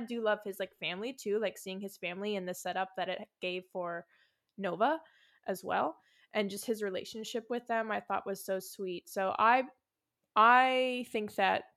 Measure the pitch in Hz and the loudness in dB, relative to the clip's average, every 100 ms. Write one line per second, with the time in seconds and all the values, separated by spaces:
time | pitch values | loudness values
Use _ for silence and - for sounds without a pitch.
0 | 226 233 220 208 208 190 190 _ 160 180 | -2 -2 0 0 -2 -8 -8 _ -8 -6
1 | 226 269 214 208 208 185 - 190 196 - | -6 -6 -2 0 -2 -4 -10 -10 -10 -8
2 | 175 180 208 208 180 180 180 180 185 - | -8 -6 -4 -4 -4 -6 -4 -2 -4 -4
3 | 185 180 208 _ 185 180 180 190 175 170 | -4 -4 -8 _ -6 -6 -8 -8 -6 -6
4 | - _ _ _ _ - 190 175 233 320 | -10 _ _ _ _ -6 -4 2 2 2
5 | - _ _ _ - 185 190 190 269 320 | -4 _ _ _ -6 -6 0 0 0 -4
6 | _ _ _ - 202 202 - 220 208 185 | _ _ _ -2 -2 -4 -4 -2 -2 -4
7 | - 226 220 233 226 240 240 226 220 208 | -6 -10 -6 -8 -6 -8 -2 -2 0 -4
8 | - 196 - 190 - 190 185 - 190 175 | -2 -4 -2 -6 -4 -4 -4 -8 -6 -8
9 | - - 190 - 220 254 262 - _ _ | -8 -2 -2 4 6 6 2 -10 _ _
10 | _ _ _ - 220 247 262 254 254 247 | _ _ _ 6 8 10 8 4 2 0
11 | 247 226 208 - 190 190 - | -4 -4 -4 2 4 4 0